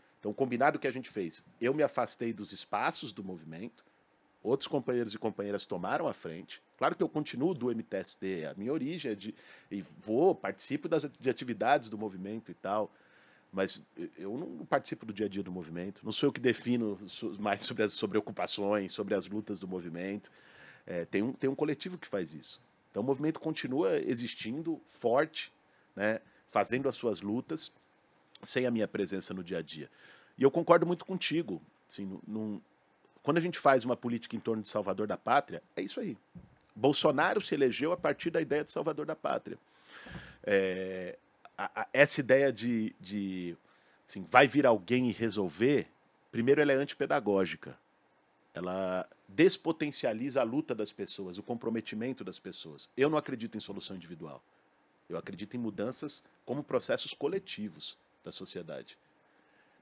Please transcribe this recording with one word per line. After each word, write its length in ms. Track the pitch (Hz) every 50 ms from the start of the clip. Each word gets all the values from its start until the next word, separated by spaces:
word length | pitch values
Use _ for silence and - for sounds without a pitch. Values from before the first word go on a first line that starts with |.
| _ _ _ _
Então, 140 | - 104 107
o 20 |
combinado 420 | - 135 127 120 117 135 151 151
que 120 | - - 135
a 20 |
gente 180 | 120 127 117 -
fez, 360 | - 110 92 82 - - - - - -
eu 120 | 117 123 139
me 120 | 151 147
afastei 480 | 135 - - 120 - - - 123 117 110
dos 180 | 101 104 -
espaços 640 | 104 - - - - 104 120 156 - - - 123 92
do 100 | - 98
movimento, 640 | 95 92 82 78 80 80 82 104 123 - - - _ _ _ _ _ _ _ _ _ _ _ -
outros 240 | 104 131 135 -
companheiros 480 | - - 143 123 - 123 120 120 110 101
e 40 | 113
companheiras 480 | - 110 98 - 101 101 101 98 -
tomaram 420 | - - 90 87 98 127 - 170 143
a 40 | 101
frente. 480 | - - 87 80 85 - - - - _ _ _
Claro 200 | - 123 156 170
que 60 | - 180
eu 60 | 151
continuo 460 | - 156 151 - - 120 143 180 185
do 160 | 127 117 123
M 100 | 117 113
T 160 | 113 - -
S 220 | 95 90 - - -
T, 260 | 95 95 95 85 78
a 100 | 73 78
minha 180 | 95 101 123 147
origem 400 | 160 127 143 170 170 147 123 107
é 20 |
de, 180 | 98 95 107 - - - - - - - -
e 120 | - 101 92 - - -
vou, 340 | - - 110 127 165 190 170
participo 540 | - - 98 98 - - - 135 - - 170
das, 200 | 165 156 147 143
de 220 | - - - 127
atividades 580 | 120 - 135 123 117 95 107 120 143 147 120 110
do 80 | 110
movimento 540 | 104 110 104 95 92 92 101 110 113 - -
e 40 | 87
tal, 360 | - - 95 101 107 104 - - _ _ _ _ - - - - _ _ _ -
mas 340 | 95 98 92 - - - _ _
eu, 140 | - 87 80 - 78
eu 180 | 87 98 110
não 300 | 135 175 - - - -
participo 400 | - - 139 - - 139 - -
do 60 | 113 98
dia 140 | 95 107
a 20 | 104
dia 160 | 95 98 95
do 80 | 90 90
movimento, 480 | 92 82 78 82 87 87 101 98 - -
não 60 | 90
sou 180 | 85 - - 139
eu 40 | 117
que 80 | -
defino 580 | 120 127 113 - - 120 123 120 113 107 101 90 101 92
so-, 320 | - - 117 110 - 98
mais 220 | 104 104 98 - -
sobre 220 | - - - 110
as, 80 | 101 -
sobre 260 | - - 104 95 107
ocupações, 760 | - - 101 - 90 90 - - 101 98 104 104 98 92 -
sobre 220 | - 104 98 104
as 140 | 98 92 95
lutas 320 | 101 107 104 - 107 92
do 80 | 95 92
movimento. 600 | 92 90 85 87 80 85 90 98 101 104 - - - - - - - - - - - - _
É, 200 | - 90 87 85
tem 180 | - - 98 104
um, 100 | 127 127
tem 160 | - - 135
um 60 | 135
coletivo 420 | - 151 156 147 - - 185 180
que 120 | 170 - -
faz 260 | - 98 90 78 80
isso. 260 | 76 - - - - _ _ _ _ _ _ -
Então 80 | 98 110
o 40 |
movimento 340 | 131 139 127 147 156 156 -
continua 580 | - 160 151 - - 123 127 143 180 190 170 -
existindo, 800 | - - 131 117 120 113 - - - 110 123 151 165 170 160 131 -
forte, 640 | - - - - 117 117 131 156 160 - - - - _ _ _ _ _ _ _ _ _
né, 240 | 98 101 107 110 110 - _ _ _ _ _
fazendo 400 | - 107 101 - 117 131 135 135
as 60 | 120
suas 260 | - - 117 101 85
lutas, 520 | 98 101 107 127 127 - 165 160 - - - _ _ _ _ _ _ _ _ _ _ _ - -
sem 260 | - - - 131 127
a 40 | 123
minha 160 | 120 113 104
presença 480 | 95 - 104 101 90 101 95 - - 101
no 80 | 92 90
dia 160 | 85 92 85
a 40 | 80
dia. 280 | - - 78 69 - _ - - - - - - _ _ -
E 60 | 127
eu 60 | 135
concordo 360 | - 170 170 - 170 170 170
muito 180 | 170 175 170 -
contigo, 560 | - 190 185 - - 147 165 165 120 90 80 - - _ _ _ -
assim, 180 | - - 101
nu-, 160 | 95 95 - -
num, 360 | 104 104 110 110 107 104 - - _ _ _ _ _ _ _ _ _ _ _
quando 180 | - - 151 170
a 20 |
gente 180 | 165 180 160 -
faz 260 | - 143 135 131 110
uma 120 | 127 120
política 400 | - - 120 120 113 - - -
em 20 | 113
torno 240 | - 117 113 110 104
de 60 | -
salvador 400 | - 107 101 98 95 98 107 104
da 80 | 95
pátria, 440 | - - 113 123 143 - - 87 82 - _ _
é 80 | - -
isso 160 | 202 - 254
aí. 180 | 247 185 117 - _ _ - - - - - _ _ _ -
Bolsonaro 680 | 107 113 139 147 - - 160 139 135 160 185 208 214
se 120 | - - -
elegeu 380 | 143 143 127 113 113 131 160
a 60 | 180
partir 340 | 175 - 151 143 - - 170
da 100 | 165 165
ideia 220 | 160 151 143 151 151
de 80 | -
salvador 360 | - 165 151 160 151 151 151
da 100 | 151 156
pátria. 420 | - - - - - - - - - _ _ _ _ - - - - - - - - - - - - -
É, 720 | 104 101 98 95 92 92 95 95 95 92 92 92 90 - - _ _ _ _ - - _ -
a, 240 | 98 98 - - 110
a, 60 | - -
essa 280 | 131 147 147 - -
ideia 320 | 135 113 127 135 139 139 123
de, 420 | - 113 120 120 113 110 - - -
de, 560 | 95 92 101 104 98 95 95 92 87 87 85 - _ _ _ _ _ _ _ _ _ -
assim, 140 | - 101 92
vai 240 | - - 123 143
vir 200 | 127 123 147 139
alguém 420 | 127 113 104 90 87 120 127 127 120
e 40 | 98
resolver, 760 | - 117 113 98 107 98 87 78 90 113 135 147 120 90 - _ _ _ _ _ _ _ _
primeiro 300 | - 113 117 127 139 143
ela 100 | 151 143
é 60 | 135
antipedagógica. 1000 | 131 143 139 - - 139 135 147 143 107 104 101 98 95 82 82 - - - 67 - _ _ _ _ _ _ _ _ _ _ _ _ _ _ -
Ela 560 | - 90 90 92 95 95 92 92 92 87 - - _ _
despotencializa 1120 | - 95 98 165 190 - - - 170 160 - 156 147 135 - - 123 110 110 123 143 123 135
a 40 | 123
luta 320 | 113 120 147 151 - 123
das 160 | 107 107 - -
pessoas, 460 | - 101 - - - 98 90 87 98
o 40 | 101
comprometimento 800 | - 123 117 - 113 113 113 107 - - 107 117 131 131 - 104
das 160 | 92 - -
pessoas. 500 | - 95 87 - - 82 73 71 - - _
Eu 140 | - 135 151
não 80 | 156 151
acredito 380 | - - 135 120 113 113 -
em 40 | 107
solução 360 | - - 101 98 - - 98
individual. 440 | 92 80 82 87 78 90 76 69 - - _ _ _ _ _ _ _ _ _ _ _ _ -
Eu 100 | 85 85
acredito 380 | - - 98 87 104 101 -
em 20 | 123
mudanças 640 | 120 110 101 90 101 123 131 - 151 147 - - - _ _ _ _
como 180 | - 120 147 143
processos 500 | - - 120 - - 123 - - - -
coletivos 840 | - - 143 190 190 - - - - 104 101 80 76 - - - - _ _ _ _ -
da 80 | 87
sociedade. 640 | - - 98 - - 92 82 80 73 65 64 - - - _ _ _ _ _ _ _ _ _ _ _ _ _ _ _ _